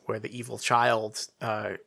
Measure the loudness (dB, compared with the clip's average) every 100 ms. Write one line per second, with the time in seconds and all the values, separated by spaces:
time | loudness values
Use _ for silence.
0 | -4 -4 -4 -8 -10 -6 2 4 6 4
1 | 0 -6 -10 _ -4 -4 -4 -8